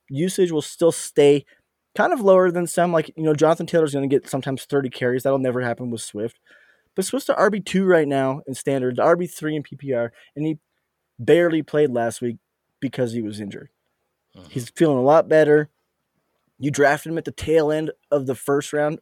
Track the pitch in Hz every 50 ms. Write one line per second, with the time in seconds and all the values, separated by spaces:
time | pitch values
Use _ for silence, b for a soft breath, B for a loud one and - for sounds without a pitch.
0 | _ _ 139 143 170 190 - 202 185 170 160 147 - - - - 170 160 - -
1 | - - - 151 143 143 147 139 - b b b b _ _ _ _ _ - -
2 | - 349 339 254 196 196 190 185 185 180 170 180 175 - - 180 170 180 170 160
3 | - - _ 160 156 156 151 139 165 - 170 - 170 - 170 165 160 143 143 139
4 | 139 131 143 135 - - 147 135 - 143 135 - - - 147 139 131 120 - -
5 | 127 123 127 131 - 139 139 135 131 127 120 127 123 120 117 - 127 120 117 113
6 | - - - 104 110 117 _ _ b b b b b b b b b b - 190
7 | 190 - 240 277 - - - - 190 208 214 196 - - - 190 196 185 175 160
8 | 147 143 139 135 135 131 135 156 - 135 127 - - 143 139 135 127 127 120 117
9 | 110 160 170 175 180 - - - 156 156 156 147 139 - 139 - 143 135 123 117
10 | 117 113 b b b b b 143 156 160 151 - _ _ _ _ _ _ _ _
11 | _ _ _ - 113 - 156 170 175 170 160 156 143 - - 151 151 135 120 117
12 | 117 117 - - 123 120 117 - _ _ _ _ _ _ _ - 139 123 - -
13 | 123 113 113 120 107 104 104 107 104 98 - - 147 _ _ _ _ _ _ _
14 | _ _ _ _ _ _ _ 95 90 - - 127 117 - _ - 165 151 139 123
15 | 127 139 156 160 - - 156 156 151 147 147 151 151 - _ _ _ _ _ _
16 | _ _ _ _ _ _ _ _ _ _ _ _ 131 151 120 139 143 139 151 147
17 | - 160 165 156 - - - - - 151 160 160 147 151 151 156 160 151 - _
18 | _ - 147 143 131 135 123 - - 143 139 147 143 - 151 147 147 151 160 -